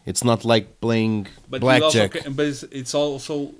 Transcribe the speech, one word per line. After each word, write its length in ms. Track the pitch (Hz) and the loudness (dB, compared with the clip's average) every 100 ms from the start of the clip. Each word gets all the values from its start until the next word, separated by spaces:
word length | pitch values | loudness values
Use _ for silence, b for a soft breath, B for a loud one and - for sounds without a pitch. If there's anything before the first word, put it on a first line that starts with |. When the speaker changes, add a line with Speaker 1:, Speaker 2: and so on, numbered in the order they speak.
| - | -8
Speaker 1:
It's 160 | - | -2
not 200 | 120 113 | 0 2
like 360 | 113 113 - - | 4 2 0 -6
playing 480 | 117 113 110 107 95 - - | 0 2 2 -2 -6 -14 -10
Speaker 2:
But 140 | 131 | -2
you 60 | 127 | 4
also 100 | 127 156 117 | 4 4 4
Speaker 1:
blackjack. 260 | 101 165 | 2 -2
Speaker 2:
ca-, 60 | 147 | -6
but 160 | 135 147 | -2 -2
it's, 160 | 135 | -4
it's 300 | - 139 127 | -10 -12 -4
also 580 | 147 147 135 - 147 143 | -2 -2 -4 -6 -6 -6